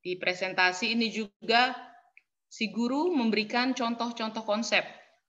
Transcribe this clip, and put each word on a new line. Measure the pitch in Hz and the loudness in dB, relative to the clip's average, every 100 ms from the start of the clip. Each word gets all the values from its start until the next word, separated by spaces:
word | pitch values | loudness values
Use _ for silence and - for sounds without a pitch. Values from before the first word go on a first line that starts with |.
Di | 185 180 | -6 -4
presentasi | - 180 190 185 185 180 233 226 | -4 -2 -2 4 4 4 -2 0
ini | 226 | 0
juga | 208 214 _ - 226 254 254 - - _ _ _ _ _ | -2 -6 _ 2 4 4 0 -12 -20 _ _ _ _ _
si | - 220 | -6 -4
guru | 196 240 269 339 | -2 0 2 2
memberikan | 330 233 214 214 240 254 254 | 2 2 0 0 0 0 0
contoh-contoh | 233 233 233 233 220 214 220 | -2 -2 -6 -4 -6 -6 -2
konsep | 208 233 190 - - - _ | -2 2 0 0 -12 -20 _